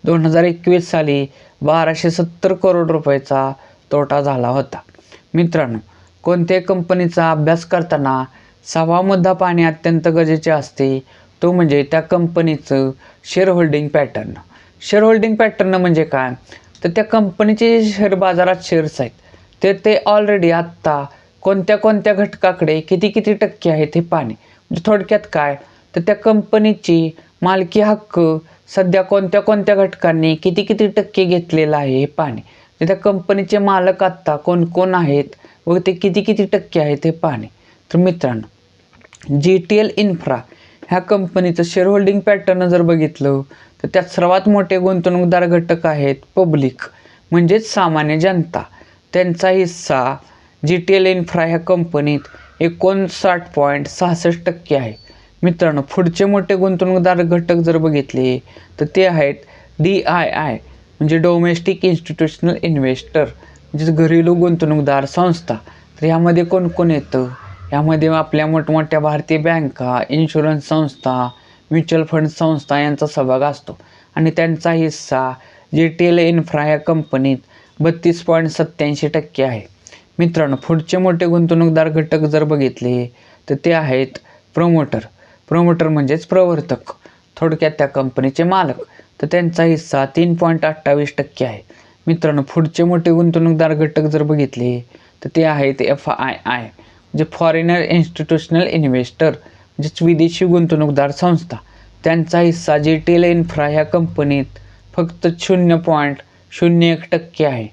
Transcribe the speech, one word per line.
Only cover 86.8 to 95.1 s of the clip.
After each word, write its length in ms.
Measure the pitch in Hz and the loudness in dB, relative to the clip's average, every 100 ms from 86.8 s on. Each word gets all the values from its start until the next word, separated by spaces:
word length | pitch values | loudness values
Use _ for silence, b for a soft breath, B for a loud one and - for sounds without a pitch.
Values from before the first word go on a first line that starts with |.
| - - b b b - | -8 -20 b b b -4
थोडक्यात 340 | 165 156 156 | -2 0 -2
त्या 160 | 151 139 | 0 -4
कंपनीचे 560 | 143 131 127 131 135 | -2 -4 -2 -4 0
मालक, 360 | 170 190 165 123 - b b _ | 0 2 0 -4 -12 b b _
तर 60 | 156 | -2
त्यांचा 320 | 175 170 170 | 0 -2 0
हिस्सा 420 | 165 160 165 139 135 | 2 0 -2 -2 -2
तीन 280 | - 175 | 0 0
पॉइंट 320 | 170 170 165 156 | 2 0 0 -2
अठ्ठावीस 480 | 156 - 143 143 - | -4 -2 0 -2 -6
टक्के 280 | 139 - 127 | -8 -6 -6
आहे. 140 | 104 - b b b - | -6 -18 b b b -4
मित्रांनो, 340 | 165 160 147 | -2 0 -2
पुढचे 420 | 139 170 160 160 | -2 -2 -2 0
मोठे 280 | 175 175 170 | 0 2 2
गुंतवणूकदार 640 | 165 170 165 165 156 160 | 2 2 2 0 2 0
घटक 280 | 151 156 151 | 0 0 0
जर 220 | 156 156 | 0 0
बघितले, 640 | 147 151 135 120 123 123 120 b b | 0 0 -2 -2 -4 -4 -10 b b